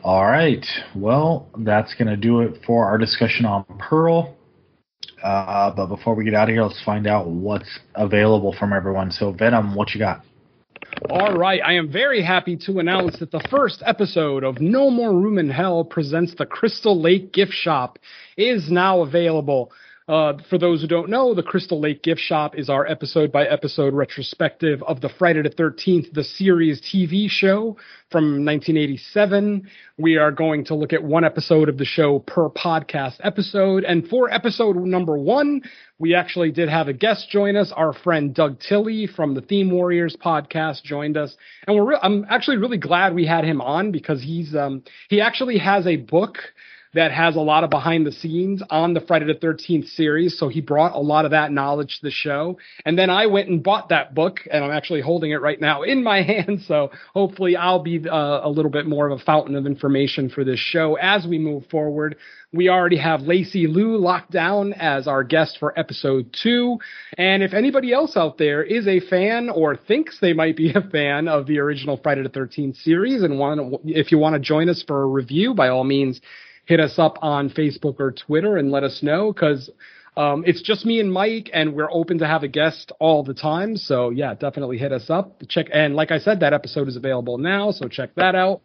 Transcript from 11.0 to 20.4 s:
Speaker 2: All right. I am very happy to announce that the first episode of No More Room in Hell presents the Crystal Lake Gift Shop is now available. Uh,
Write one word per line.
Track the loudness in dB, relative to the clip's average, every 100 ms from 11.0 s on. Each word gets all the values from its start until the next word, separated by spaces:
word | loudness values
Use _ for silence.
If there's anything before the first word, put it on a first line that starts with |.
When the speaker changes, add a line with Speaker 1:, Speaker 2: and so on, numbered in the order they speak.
| -4
Speaker 2:
All | 0 0
right. | 2 2 2
I | 2
am | 0 0
very | -2 0 0
happy | 2 0 0 -8 -4
to | -2
announce | 0 0 -2 -6
that | -8
the | -8 -2
first | 0 0 -2 -2
episode | 0 0 0 0 0
of | -2 0
No | 0 4 4
More | 2 2
Room | 2 2 2
in | 0
Hell | 0 0 0
presents | -2 -4 -2 -2 -2 -4
the | -8
Crystal | -2 -2 0 2 4
Lake | 4 4 2
Gift | 0 0
Shop | -2 -2 -2 -2 _ -20 -20 -16 -2
is | 0 0 0
now | 2 4 2
available. | 2 2 2 0 0 -2 -2 -12 -20 -20 -2
Uh, | 0 0 -2